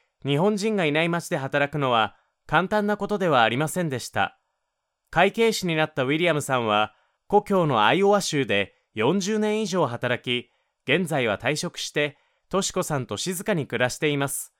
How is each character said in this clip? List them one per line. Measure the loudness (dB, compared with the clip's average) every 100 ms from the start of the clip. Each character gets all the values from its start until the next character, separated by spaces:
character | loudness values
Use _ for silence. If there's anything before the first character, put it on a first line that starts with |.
| _ _ -2
日 | 0
本 | 2 0
人 | -2 0
が | 0
い |
な | 0
い | 0
町 | -2 -4
で | -6
働 | -4 -2 -2
く | -2
の | 2
は | 2 2 -2 _ _ -2
簡 | 0 2
単 | 0 0
な | -2
こ | -4
と | -2
で | 2
は | 4
あ | 4
り | 2
ま | -2
せ | -2
ん | -4
で | -4
し | -6
た。 | -2 -2 -4 _ _ _ _ _ _ _
会 | 2 2
計 | 2 0
士 | 0 -2
に | 0
な | -2
っ |
た | -2
ウ | -2
ィ | 0
リ | 0
ア |
ム | 0
さ | 0 -2
ん | 2
は、 | 2 0 -4 _ _ 0
故 | 2
郷 | 2 2 2
の | 4 4
ア |
イ | 4
オ | 4
ワ | 2
州 | 2 -2 0
で | 0 0 _ _
四 | -2 0 0
十 | 0 -2
年 | 0 -2
以 | -2
上 | -2 -2
働 | -2 -4 -4
き、 | -4 -6 -6 _ _ _ -2
現 | -2 0
在 | -2 0
は | -2
退 | -2 -4
職 | -6 -10
し | -6
て、 | -2 -4 -4 _ _ _
敏 | -4 -2
子 | -4
さ | -4 -4
ん | -4
と | -6
静 | -6 -6
か | -2
に | -2 -2
暮 | -2
ら | -2
し | 0
て | -2
い | 0
ま | -2
す。 | -6 -10 _